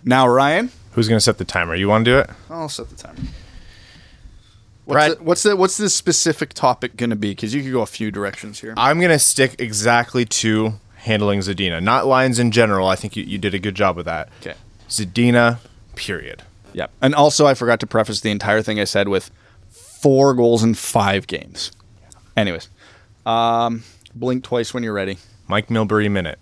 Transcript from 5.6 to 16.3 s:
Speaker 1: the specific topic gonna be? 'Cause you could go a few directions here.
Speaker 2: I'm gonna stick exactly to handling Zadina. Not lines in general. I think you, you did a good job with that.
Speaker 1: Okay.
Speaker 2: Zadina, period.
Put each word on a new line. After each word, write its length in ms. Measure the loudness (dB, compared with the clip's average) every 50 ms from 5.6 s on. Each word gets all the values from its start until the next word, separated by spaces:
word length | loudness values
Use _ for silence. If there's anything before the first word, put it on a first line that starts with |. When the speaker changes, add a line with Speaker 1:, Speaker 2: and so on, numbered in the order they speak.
| 2 2 2
Speaker 1:
the 120 | 0 -2 -2
specific 640 | -2 0 0 0 0 0 2 0 0 -2 -4 -8 -6
topic 420 | 0 0 0 0 0 -4 -10 -6
gonna 200 | -4 -4 -4 -2
be? 180 | -2 -4 -6 -6
'Cause 200 | -6 -8 -6 -6
you 80 | -6 -6
could 100 | -2 -2
go 80 | -2 -2
a 40 |
few 240 | -4 -6 -6 -6 -6
directions 500 | -6 -6 -6 -6 -8 -10 -16 -16 -16 -16
here. 140 | -16 -12 -4
Speaker 2:
I'm 240 | 0 2 2 4 4
gonna 180 | 4 4 4 4
stick 380 | 4 2 2 2 0 0 0 -6
exactly 680 | -8 -6 -4 -2 2 2 2 2 2 0 -2 -2 -2
to 480 | 0 -2 -2 0 2 2 2 0 -2 -4 -6 _ -20 -20
handling 440 | -14 -4 -2 0 2 2 0 0 0
Zadina. 420 | -2 -4 -4 -4 -4 -4 -4 -2 0
Not 240 | 2 2 2 2
lines 320 | 2 2 4 4 2 2 2
in 120 | 0 2
general. 360 | 4 4 4 4 4 2 2 0
I 80 | 0
think 200 | -2 -4 -10 -10
you, 80 | -10 -10
you 140 | -8 -8 -4
did 160 | -4 -4 -4
a 40 | -4
good 160 | -6 -6 -2
job 220 | 0 0 0 0
with 100 | -2 -6
that. 220 | -8 -6 -8 -8 -12 -16 -18
Speaker 1:
Okay. 140 | -18 -18 -18 -18 -20 -20 -20 -20 -14 -10
Speaker 2:
Zadina, 720 | -8 -8 -8 -6 -2 0 2 4 4 4 4 2 2 -2 -10 -20 _ -20 -20 -20 -16
period. 460 | -14 -10 -10 -10 -10 -10 -14